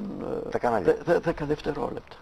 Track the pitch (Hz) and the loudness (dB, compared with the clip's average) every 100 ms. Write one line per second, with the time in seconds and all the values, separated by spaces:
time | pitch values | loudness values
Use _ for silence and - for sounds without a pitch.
0 | - 98 - - - - 123 113 151 156 | -6 -6 -4 -4 -2 0 2 4 4 2
1 | 147 - 170 160 143 151 - 143 127 - | 4 2 2 -2 -2 -2 -2 -2 -4 -6
2 | - - | -12 -20